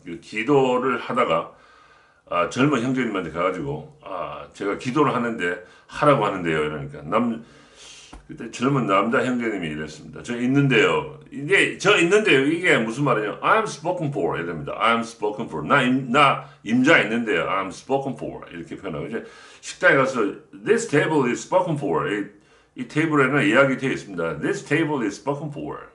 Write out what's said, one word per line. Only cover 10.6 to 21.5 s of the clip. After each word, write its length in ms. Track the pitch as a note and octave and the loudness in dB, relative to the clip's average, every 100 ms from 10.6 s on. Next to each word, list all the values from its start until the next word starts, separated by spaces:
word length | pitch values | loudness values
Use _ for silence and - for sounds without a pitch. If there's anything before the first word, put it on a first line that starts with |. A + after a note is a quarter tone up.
| C#3+ A#2 F2+ D#2 D2+ - - | 4 6 6 4 -2 -10 -16
이게 460 | B2 D3 F#3+ C#3 A2+ | -10 0 2 2 2
"저 200 | F#3+ G#3 | 4 4
있는데요." 460 | E3+ G#3 G#3+ C#3 C#3 | 6 4 6 4 4
이게 320 | E3+ F3+ C#3 | 2 2 2
무슨 260 | A2+ A#2 | 2 -2
말이냐? 360 | C#3+ A2 G#2 G2 | 0 0 -2 -2
"I'm 240 | D3+ G#3 | 2 2
spoken 460 | G#3 - D#3 F3+ D3+ | 0 -4 -6 -4 -4
for." 320 | A#2 D#2+ C#2 | -2 -2 -2
이럽니다. 320 | E2+ E2 C#2 - | -6 -8 -8 0
"I'm 220 | A2 A#2 | 2 2
spoken 460 | A2+ - G#2 - - | 0 -6 -6 -4 -6
for." 200 | D2+ D#2+ | -6 2
나 160 | C3+ | 2
임-, 280 | B2 C3 C3+ | 4 0 2
나 340 | C3 C#3 A#2+ - - | 4 4 4 -6 -14
임자 360 | G2+ A#2+ C3 D#3 | -2 2 6 6
있는데요. 420 | G#2 A#2 A2+ F2 C#2+ | 4 -2 0 0 0
"I'm 220 | F#2+ F#2+ | -2 -4
spoken 480 | F2 - C3+ C3+ A#2 | -8 -4 -4 -2 -8
for." 240 | D#2 - - | -10 -12 -14
이렇게 260 | E2+ E2 - | -14 -12 -12
표현하고 300 | - D2 E2+ | -8 -8 -6
이제 160 | A3 - - - - | -8 -10 -18 -20 -20
식당에 340 | - - F3+ D3 | -18 0 4 4
가서 260 | B2+ B2+ G2+ - - G2 A#2 | 4 0 -2 -4 -14 -6 0
"This 220 | A3 - | 0 2
table 420 | C#3+ D3 D#3 B2 | 2 2 2 0
is 160 | A2+ | -2
spoken 320 | - | 0